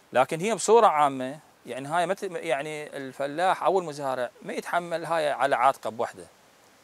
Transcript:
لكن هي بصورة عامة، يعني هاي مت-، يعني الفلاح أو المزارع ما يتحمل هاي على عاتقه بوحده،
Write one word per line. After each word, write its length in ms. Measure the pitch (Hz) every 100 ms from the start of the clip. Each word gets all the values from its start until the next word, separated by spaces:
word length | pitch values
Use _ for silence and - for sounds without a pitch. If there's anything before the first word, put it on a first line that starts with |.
| _
لكن 280 | 120 135 160
هي 140 | 208
بصورة 320 | 220 - 226 202
عامة، 520 | 151 143 135 127 156 - _ -
يعني 220 | 120 139
هاي 180 | 170 170
مت-، 160 | 196
يعني 720 | 196 165 165 139 156 151 151 147
الفلاح 640 | 135 127 139 151 185 156
أو 160 | 147 190
المزارع 520 | 165 147 135 127 120 -
ما 100 | 185
يتحمل 520 | 233 - 175 175 165
هاي 260 | 160 165 147
على 260 | 117 139 123
عاتقه 340 | 135 - 110
بوحده، 340 | 113 113 92 85 _ _ _ _ _